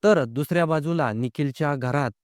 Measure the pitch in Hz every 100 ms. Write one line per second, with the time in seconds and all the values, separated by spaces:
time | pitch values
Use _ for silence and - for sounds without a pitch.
0 | 202 202 123 117 147 175 165 160 151 170
1 | 131 107 123 - 143 131 151 143 127 139
2 | 131 -